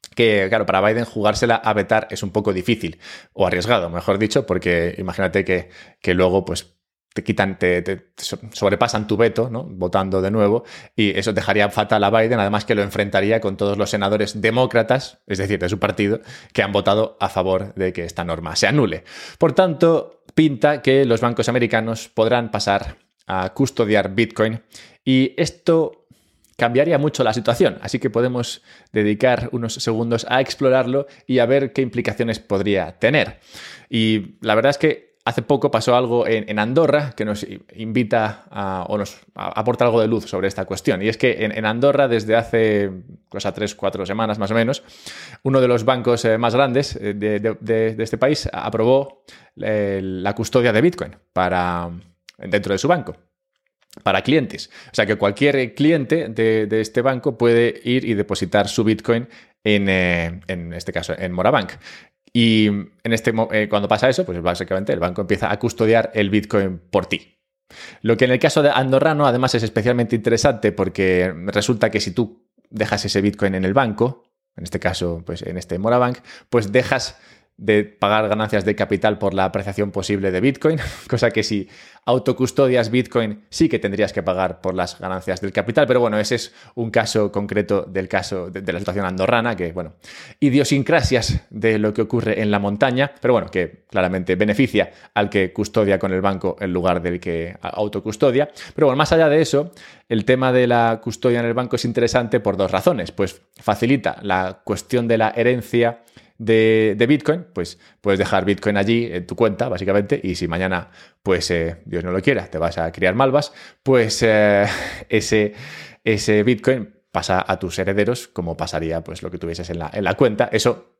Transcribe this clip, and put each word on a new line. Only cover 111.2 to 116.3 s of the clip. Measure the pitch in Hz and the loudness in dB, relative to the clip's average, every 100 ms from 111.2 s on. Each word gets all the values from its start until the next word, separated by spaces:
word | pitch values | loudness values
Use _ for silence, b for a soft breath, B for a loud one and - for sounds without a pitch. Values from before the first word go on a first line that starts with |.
pues, | 101 90 - | -2 0 0
eh, | 87 82 85 - | -2 -2 -6 -8
Dios | 87 | -8
no | 87 | -4
lo | 92 | -2
quiera, | 117 117 87 | 0 -2 -4
te | 80 | -4
vas | 85 85 | -4 -2
a | 85 | -6
criar | 85 92 107 | 0 0 2
malvas, | 135 139 143 B B B | 2 2 -2 B B B
pues, | - 131 110 - | 2 4 4 2
eh, | 117 107 104 101 101 B B | 2 4 4 4 2 B B
<laughs> | B - | B -2
ese, | 110 - 110 104 B B B B B | -2 2 0 0 B B B B B
ese | - 104 - | -2 -2 2